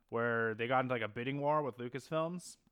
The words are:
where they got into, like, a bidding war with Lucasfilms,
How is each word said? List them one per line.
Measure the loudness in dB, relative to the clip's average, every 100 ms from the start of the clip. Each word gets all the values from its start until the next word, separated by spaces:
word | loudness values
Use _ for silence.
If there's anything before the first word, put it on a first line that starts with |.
| _
where | 0 2 4 2
they | 0 2
got | 2
into, | 2
like, | 0
a | -2
bidding | -2 -4 0
war | 2 2
with | 0 -4
Lucasfilms, | -8 -8 -2 -2 0 -4 -10 -18 _